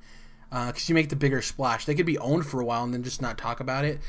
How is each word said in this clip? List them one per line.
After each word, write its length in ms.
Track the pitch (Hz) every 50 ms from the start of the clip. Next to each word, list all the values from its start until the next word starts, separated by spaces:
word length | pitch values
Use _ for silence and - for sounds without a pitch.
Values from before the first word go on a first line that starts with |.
| - - - - - - - - - -
Uh, 180 | 131 123 120 123
'cause 200 | 120 - - -
you 60 | 165
make 120 | 160 156
the 80 | 147 147
bigger 260 | 139 143 135 135 127
splash. 440 | - - - - 131 120 113 113 -
They 100 | 151 147
could 100 | 165 170
be 120 | 165 147
owned 280 | - - 131 151 175 156
for 140 | 143 135 127
a 60 | 120
while 180 | 117 117 120 123
and 100 | 123 123
then 100 | 123 123
just 180 | 127 - -
not 160 | 127 117 110
talk 240 | - - 117 120 -
about 240 | 131 131 131 139 147
it. 160 | 147 147 - -